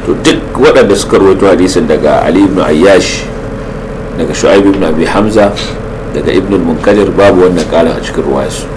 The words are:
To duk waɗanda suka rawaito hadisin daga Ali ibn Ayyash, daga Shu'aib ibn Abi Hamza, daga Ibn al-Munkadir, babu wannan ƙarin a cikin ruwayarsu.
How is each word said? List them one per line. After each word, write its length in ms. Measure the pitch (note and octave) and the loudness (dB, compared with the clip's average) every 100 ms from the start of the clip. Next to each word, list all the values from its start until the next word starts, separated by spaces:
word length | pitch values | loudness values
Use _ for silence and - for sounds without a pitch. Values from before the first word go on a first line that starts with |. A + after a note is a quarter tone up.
To 100 | - - | -4 -2
duk 180 | D#3 - - - | 0 0 -4 2
waɗanda 360 | B2 - G#2+ | 4 4 4
suka 220 | G2 - F#2+ | 2 0 2
rawaito 280 | F#2+ F#2 G2 | 4 4 2
hadisin 380 | F2 F2+ F2+ D2+ | 2 2 0 0
daga 340 | - D2+ - | 0 0 0
Ali 220 | - F2 | 0 2
ibn 140 | G2+ F2+ | 2 0
Ayyash, 640 | D2+ D#2 G2 F#2 - - - - - - - - - - - - | 0 2 4 4 0 -6 -8 -10 -10 -10 -10 -10 -10 -10 -8 -6
daga 160 | E2 | -6
Shu'aib 320 | - - G2 G2+ | -2 2 4 2
ibn 160 | F#2+ | 2
Abi 240 | E2 D#2 E2 | 0 0 0
Hamza, 440 | G2 G#2+ G#2+ G2+ G2+ - - - - - | 0 0 2 0 -2 -8 -8 -8 -10 -8
daga 160 | D2 - | -4 -2
Ibn 180 | F#2 F#2+ | -2 0
al-Munkadir, 560 | G2 E2+ D#2+ - G#2 F#2+ | -2 0 0 2 2 2
babu 320 | F2+ G2 F#2 F2+ | 4 4 4 2
wannan 200 | F2 - | 2 0
ƙarin 280 | E2 E2 | 0 0
a 60 | - | -2
cikin 200 | - - C#2+ | -6 -6 -4
ruwayarsu. 400 | C#2 C2+ - - | -4 -4 -8 -10